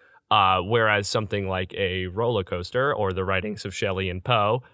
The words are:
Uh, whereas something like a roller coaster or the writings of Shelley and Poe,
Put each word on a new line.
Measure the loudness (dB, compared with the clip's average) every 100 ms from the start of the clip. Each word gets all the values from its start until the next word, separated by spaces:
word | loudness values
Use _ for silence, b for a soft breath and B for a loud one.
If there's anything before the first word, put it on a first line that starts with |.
| b b 0
Uh, | 4 6 4
whereas | 2 2 4 2 2
something | -2 -2 -4 -2
like | -4 -4 -4
a | -2 -2 -4
roller | -2 0 0
coaster | -2 -6 -4 -2 0
or | 0 -2
the | -2
writings | -2 -2 -2 -6
of | -8 -4
Shelley | -2 -2 -4
and | -4
Poe, | 0 2 2 0 -4